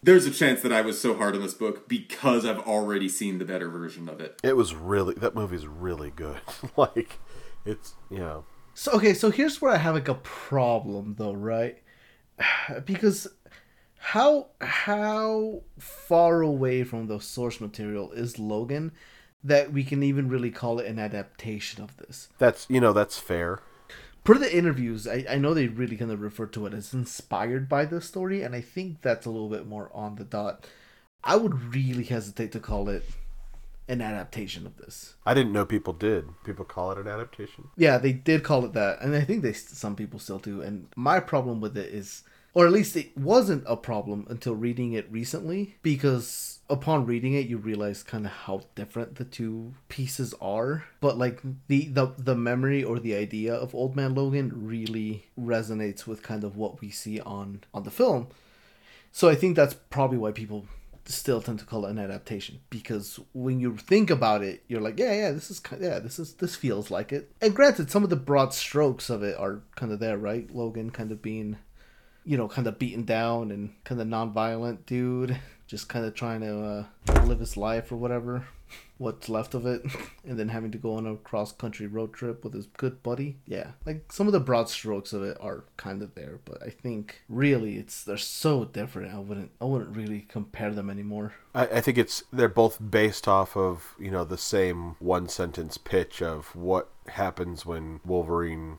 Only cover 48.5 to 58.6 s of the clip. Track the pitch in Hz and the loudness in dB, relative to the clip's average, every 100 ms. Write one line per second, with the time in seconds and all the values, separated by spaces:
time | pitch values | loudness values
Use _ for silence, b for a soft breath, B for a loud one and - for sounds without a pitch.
48.5 | 98 - - 208 - 113 139 123 - 113 | -6 -6 -12 -10 -8 -8 -8 -12 -6 -6
49.5 | 110 113 131 _ - 131 - 127 - 98 | -6 -10 -16 _ -6 -6 -4 -6 -6 -4
50.5 | 104 123 156 156 _ 143 117 123 120 135 | -2 0 -2 -6 _ 0 2 0 -2 -10
51.5 | 131 - 143 143 139 131 131 131 123 120 | -12 2 2 4 2 2 0 0 2 2
52.5 | 123 131 139 123 117 113 104 104 110 110 | 2 2 2 0 -2 0 -2 -2 -2 -2
53.5 | 117 127 127 131 135 135 131 139 139 131 | -2 -4 -2 -2 0 0 2 2 2 0
54.5 | 117 110 113 110 110 107 104 - - 120 | -4 -6 -4 -4 -2 -4 -6 -10 -8 0
55.5 | 117 107 110 107 101 - 107 - 110 104 | 0 0 -2 -4 -6 -10 -12 -8 -6 -6
56.5 | 101 107 - 104 - - 107 - 101 98 | -4 -6 -6 -12 -10 -8 -8 -6 -8 -8
57.5 | 101 - 202 - - 254 139 120 b b | -12 -12 -10 -10 4 4 4 -2 b b
58.5 | b | b